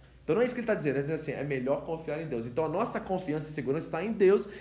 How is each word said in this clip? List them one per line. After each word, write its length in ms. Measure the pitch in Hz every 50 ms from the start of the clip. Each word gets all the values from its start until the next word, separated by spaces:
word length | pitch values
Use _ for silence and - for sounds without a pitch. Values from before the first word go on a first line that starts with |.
| - - - - -
Então 120 | - 160
não 60 | 208
é 40 | 247
isso 80 | 247 240
que 80 | 247
ele 60 | 233
tá 60 | 226 208
dizendo. 220 | 180 151 147 127
Ele 100 | 143 139
tá 60 | 147 160
dizendo 80 | 151
assim: 100 | - 147
"É 120 | 123 101 139
melhor 420 | 147 139 131 123 131 143 147 -
confiar 360 | - 165 160 - - 147 156
em 60 | 165
Deus." 180 | 151 127 117 113
Então 200 | 123 120 156 160
a 40 | 156
nossa 300 | 156 190 226 - - 220
confiança 500 | 214 - 190 180 185 - 151 156 151 -
e 40 | -
segurança 340 | 147 123 123 139 160 -
está 160 | - - 160 180
em 80 | 220
Deus 380 | 220 190 202 185 202 220 220 - - -